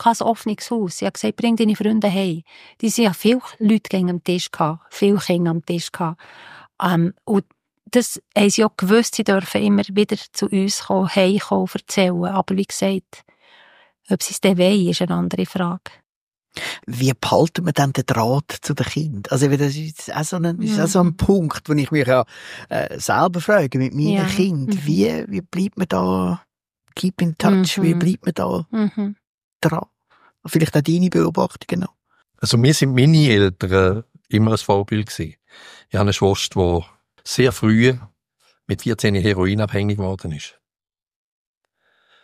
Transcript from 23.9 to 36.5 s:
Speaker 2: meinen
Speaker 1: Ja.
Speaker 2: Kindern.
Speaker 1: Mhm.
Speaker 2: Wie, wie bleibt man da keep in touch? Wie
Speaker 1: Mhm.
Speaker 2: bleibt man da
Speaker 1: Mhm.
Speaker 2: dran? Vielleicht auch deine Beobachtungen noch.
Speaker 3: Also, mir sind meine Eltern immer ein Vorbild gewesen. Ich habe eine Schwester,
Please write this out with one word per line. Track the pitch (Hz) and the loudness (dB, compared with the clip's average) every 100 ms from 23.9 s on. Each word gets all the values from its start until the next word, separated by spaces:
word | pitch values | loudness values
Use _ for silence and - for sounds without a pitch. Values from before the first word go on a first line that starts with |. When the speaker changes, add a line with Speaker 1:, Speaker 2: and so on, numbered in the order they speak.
Speaker 2:
meinen | 147 151 202 | 0 0 0
Speaker 1:
Ja. | 190 | 0
Speaker 2:
Kindern. | 196 190 156 135 202 | 0 0 0 -2 -2
Speaker 1:
Mhm. | 143 | 0
Speaker 2:
Wie, | 170 214 240 - | 0 0 -2 -6
wie | 196 | -8
bleibt | - 175 196 - | -6 -4 -4 -4
man | 180 | -2
da | 190 190 185 180 175 _ _ _ _ _ - | 0 0 0 0 -4 _ _ _ _ _ -6
keep | 185 - | -6 -2
in | 170 160 | -4 0
touch? | 208 190 185 - | 2 2 2 0
Wie | 170 | 0
Speaker 1:
Mhm. | 170 | 2
Speaker 2:
bleibt | 175 190 - | 0 0 -4
man | |
da | 160 - 180 165 | -4 -4 -4 -4
Speaker 1:
Mhm. | 220 208 - 202 208 _ _ _ _ | -2 -2 -2 -6 -8 _ _ _ _
Speaker 2:
dran? | 160 160 - _ _ _ _ _ 160 | -2 -2 -10 _ _ _ _ _ -4
Vielleicht | 160 - 151 | -2 0 0
auch | |
deine | 143 170 180 | 0 2 2
Beobachtungen | 170 165 165 175 - - 180 | 2 0 0 -4 -6 -8 -6
noch. | 185 _ _ _ _ _ | -6 _ _ _ _ _
Speaker 3:
Also, | - 117 | 0 2
mir | 127 | 4
sind | 156 139 127 | 4 2 4
meine | 143 160 147 | 6 6 6
Eltern | 104 98 90 92 95 92 104 - _ _ | 4 2 0 0 2 2 0 -6 _ _
immer | 107 110 | 2 2
ein | 110 | 0
Vorbild | - 101 101 107 107 | 2 0 0 -4 -4
gewesen. | - 80 - _ - - - _ | -8 -10 -12 _ -20 -20 -20 _
Ich | 98 | 0
habe | |
eine | 101 | 0
Schwester, | - 98 98 - | 2 2 0 -2